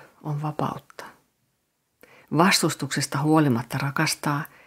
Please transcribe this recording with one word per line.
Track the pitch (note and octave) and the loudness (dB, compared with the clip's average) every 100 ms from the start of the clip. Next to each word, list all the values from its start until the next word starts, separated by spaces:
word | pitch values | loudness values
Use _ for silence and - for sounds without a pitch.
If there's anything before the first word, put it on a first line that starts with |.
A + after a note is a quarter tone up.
| - _ | -20 _
on | D#3 D3 | -10 -6
vapautta. | D3+ D3 C#3+ - - - - - _ _ _ _ _ _ _ _ - - _ D3 | -6 -4 -4 -6 -14 -18 -20 -20 _ _ _ _ _ _ _ _ -20 -20 _ 2
Vastustuksesta | F#3 - E3 - C#3 - C#3 C#3+ | 4 4 0 -2 -4 -4 -2 -2
huolimatta | D#3 D#3 D3 A#2 - E3 | 4 4 4 2 -2 -4
rakastaa | C#3 C3+ D#3 - D#3 C#3+ D#3+ - | -4 -2 -2 -2 -2 -4 -6 -14